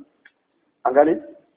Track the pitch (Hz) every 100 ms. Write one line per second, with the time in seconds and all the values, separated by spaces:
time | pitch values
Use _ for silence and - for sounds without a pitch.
0 | - _ _ _ _ _ _ _ 120 131
1 | 151 214 - - _